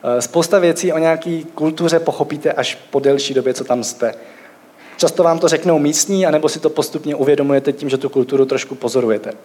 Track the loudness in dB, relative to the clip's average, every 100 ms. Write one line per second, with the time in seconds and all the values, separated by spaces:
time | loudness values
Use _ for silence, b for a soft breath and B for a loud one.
0 | 0 -2 0 -2 2 4 4 2 -2 0
1 | 2 0 -2 -6 -8 -4 -4 0 0 2
2 | 0 -2 -4 -2 -2 -2 -4 -6 -4 0
3 | 2 2 0 -2 -2 -4 -2 -2 -4 -4
4 | -6 -6 B B B B B B B B
5 | -2 2 2 4 2 2 2 2 2 0
6 | -2 0 2 2 0 0 -2 -2 -4 -4
7 | -6 -2 2 2 4 2 0 -4 -4 -2
8 | -2 0 0 2 2 0 -4 -6 -2 0
9 | 0 -2 -4 -14